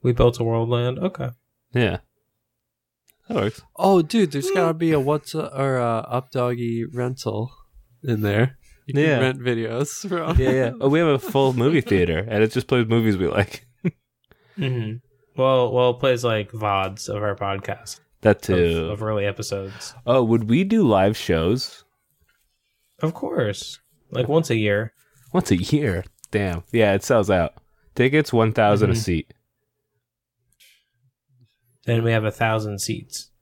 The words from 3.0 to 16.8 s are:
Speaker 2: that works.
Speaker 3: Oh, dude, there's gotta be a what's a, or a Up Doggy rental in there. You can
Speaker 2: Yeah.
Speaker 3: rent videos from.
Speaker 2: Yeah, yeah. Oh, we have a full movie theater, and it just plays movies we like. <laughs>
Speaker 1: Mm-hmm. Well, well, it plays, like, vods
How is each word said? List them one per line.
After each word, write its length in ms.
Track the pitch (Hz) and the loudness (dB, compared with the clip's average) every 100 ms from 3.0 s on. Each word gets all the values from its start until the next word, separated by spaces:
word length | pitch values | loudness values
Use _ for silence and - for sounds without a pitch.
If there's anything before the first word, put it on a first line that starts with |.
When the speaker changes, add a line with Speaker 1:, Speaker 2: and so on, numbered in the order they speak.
| _ _ _ | _ _ _
Speaker 2:
that 80 | 220 | -2
works. 260 | 104 - _ - | -2 -4 _ 0
Speaker 3:
Oh, 260 | 190 190 | 4 4
dude, 300 | 156 233 180 | 2 0 0
there's 180 | 139 139 | 0 -2
gotta 220 | 392 170 | 0 0
be 200 | 160 165 | 0 0
a 60 | 151 | 0
what's 340 | 135 151 - 156 | 0 -2 -4 -8
a, 180 | - | -8
or 240 | 135 139 131 | -4 -2 0
a 280 | 120 113 - | 0 -2 -4
Up 220 | 120 135 | -6 -6
Doggy 540 | 131 123 120 120 117 113 | -4 -2 -2 -4 -4 -6
rental 680 | 120 123 131 120 104 120 - - - _ _ | -6 -6 -4 -6 -6 -6 -10 -20 -20 _ _
in 200 | 139 110 | -4 -2
there. 360 | 107 104 127 - _ _ - | 0 2 0 -2 _ _ -4
You 80 | |
can 100 | 135 | 0
Speaker 2:
Yeah. 160 | 156 135 | 2 4
Speaker 3:
rent 200 | 131 131 | 2 0
videos 680 | 123 117 113 117 147 - 202 | -2 -2 -4 -4 -6 -6 -6
from. 320 | 175 160 170 | -6 0 2
Speaker 2:
Yeah, 120 | 131 | 2
yeah. 200 | 131 123 120 | 2 0 0
Oh, 80 | 135 | 2
we 120 | 156 | 2
have 100 | 165 | 2
a 100 | 139 | 0
full 320 | - 139 135 | 0 2 2
movie 280 | 127 127 165 | 2 2 2
theater, 380 | - 98 85 80 | 2 2 2 0
and 220 | 107 104 | -2 2
it 100 | 110 | 2
just 140 | 127 - | 0 0
plays 200 | 127 113 | 0 2
movies 300 | 117 113 95 | 2 2 2
we 100 | 95 | 0
like. 380 | - 98 - _ _ | 0 -2 -4 _ _
<laughs> 100 | 185 - _ _ _ _ _ - | -6 -6 _ _ _ _ _ -8
Speaker 1:
Mm-hmm. 400 | 139 123 110 113 _ _ _ - | -4 -4 -6 -8 _ _ _ -2
Well, 300 | 131 131 123 | 2 2 2
well, 200 | 120 123 | 2 2
it 80 | 123 | 2
plays, 260 | 135 123 120 | 0 0 0
like, 260 | 110 101 | -2 -4
vods 560 | 110 107 98 | -4 -2 0